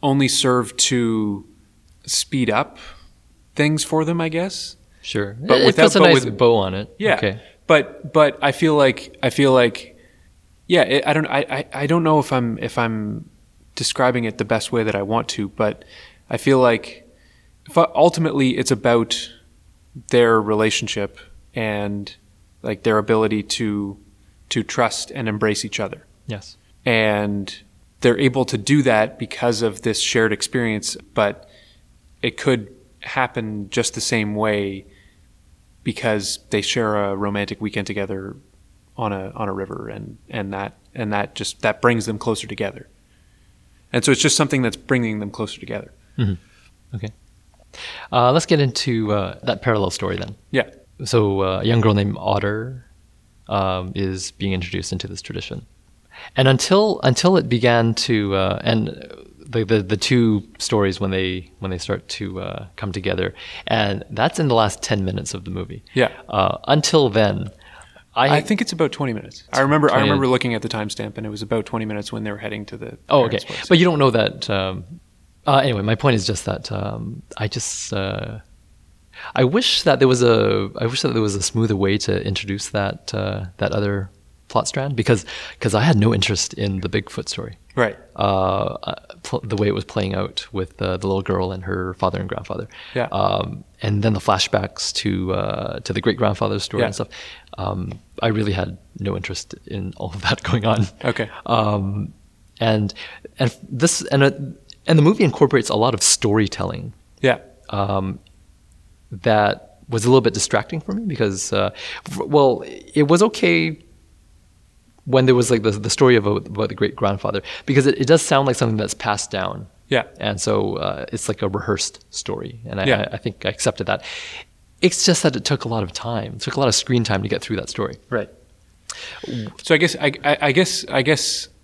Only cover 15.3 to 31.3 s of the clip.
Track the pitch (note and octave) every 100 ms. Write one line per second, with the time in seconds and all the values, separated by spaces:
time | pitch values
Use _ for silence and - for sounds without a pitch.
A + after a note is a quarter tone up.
15.3 | - G2+ - G#2+ - - - - _ _
16.3 | B2 - C3+ B2+ A2+ - - - _ _
17.3 | _ _ _ - - - - E3 E3 D#3
18.3 | C#3 C3 B2+ B2+ A#2+ B2 A#2+ A2+ - -
19.3 | - _ _ _ _ _ C3+ - B2 A#2+
20.3 | A2+ G#2+ G#2+ A2 - A2 - G2+ - -
21.3 | - - - A2 G#2 G2+ G2+ G2+ - _
22.3 | _ _ _ A#2+ G#2 A2+ G#2+ G#2+ A2+ A2
23.3 | G#2+ G2 - A2 G#2 G2+ G2 - _ _
24.3 | _ _ - G#2 - A#2 - - C#3 A2+
25.3 | G#2 G#2+ G#2 G#2+ - G2+ - _ _ -
26.3 | G#2 - - _ _ - A2+ G#2+ G#2 G#2
27.3 | G2+ G2 - - _ _ _ B2 A#2 C3+
28.3 | C3 B2+ A#2 G2+ D3 B2+ A2 A2 - A2+
29.3 | - A#2+ A2 A2+ G2 A#2+ G#2 - B2 A2+
30.3 | G#2 - C3 A#2 G#2+ - - - - G#2